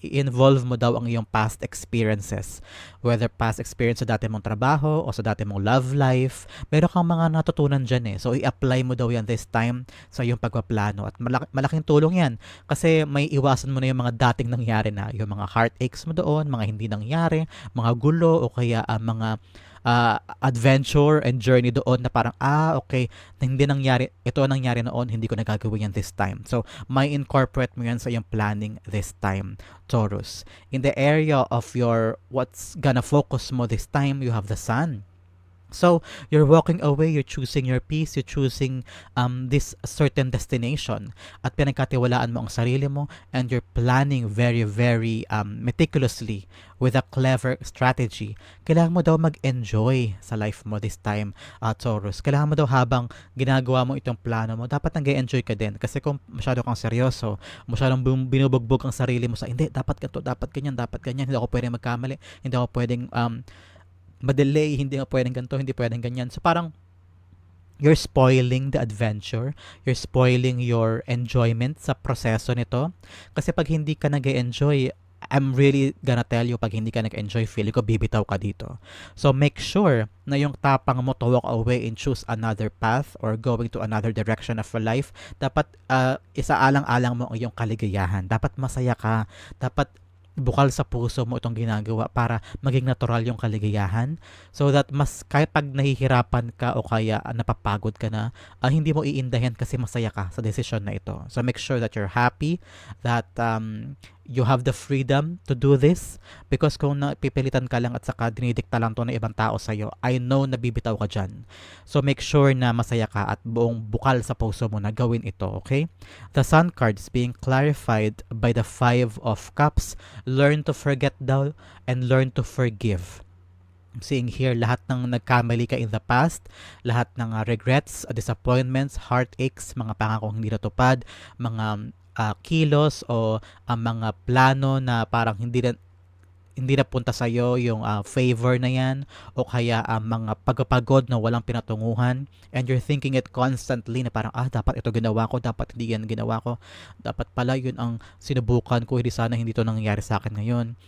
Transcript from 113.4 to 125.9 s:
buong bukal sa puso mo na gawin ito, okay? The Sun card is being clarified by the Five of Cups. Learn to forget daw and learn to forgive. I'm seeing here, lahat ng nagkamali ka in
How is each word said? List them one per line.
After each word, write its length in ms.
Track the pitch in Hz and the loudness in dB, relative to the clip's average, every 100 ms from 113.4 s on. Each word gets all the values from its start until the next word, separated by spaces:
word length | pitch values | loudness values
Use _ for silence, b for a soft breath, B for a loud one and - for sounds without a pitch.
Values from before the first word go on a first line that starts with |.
buong 400 | 120 113 117 117 | -4 0 0 0
bukal 400 | 110 113 135 127 | -4 -2 2 2
sa 80 | - | 0
puso 400 | 135 113 98 113 | -2 -2 -2 -4
mo 80 | 104 | -2
na 80 | 101 107 | -4 -2
gawin 320 | 123 117 113 | 0 0 -4
ito, 240 | - 95 101 | -6 -6 -6
okay? 320 | - 135 160 - B B B | -2 -2 -2 -6 B B B
The 160 | - 131 | 0 6
Sun 240 | 160 170 | 6 6
card 320 | - 117 98 | 2 0 0
is 80 | - | -4
being 240 | 127 123 123 | -2 -2 -4
clarified 880 | - 131 147 139 - 110 107 107 - | 0 2 2 0 0 2 0 -2 -10
by 240 | 113 120 120 | -2 0 2
the 80 | |
Five 560 | 110 - 123 123 123 107 | -2 0 2 4 2 -2
of 320 | 120 107 - | -4 -4 -4
Cups. 480 | - 151 - - - B B | 0 2 2 -2 -8 B B
Learn 400 | - 131 143 151 | -4 2 4 4
to 80 | 147 | 0
forget 400 | 139 143 135 139 - | -2 -2 0 0 -2
daw 320 | 131 135 139 - B B | 0 0 0 -6 B B
and 240 | - 123 123 | -4 -2 2
learn 240 | 131 131 131 | 2 2 -2
to 60 | 120 | -4
forgive. 760 | - 123 107 113 95 90 - - - - - - _ _ | -2 -2 0 -2 -2 -4 -14 -20 -20 -20 -20 -20 _ _
I'm 140 | 117 - | -18 -4
seeing 260 | 139 120 | -2 -2
here, 240 | - 131 117 | -2 0 2
lahat 240 | 113 123 - | 0 0 -2
ng 240 | 127 123 | -4 -2
nagkamali 560 | 120 - 123 120 117 120 | -4 2 2 2 0 0
ka 80 | 131 | -2
in 160 | 117 | -2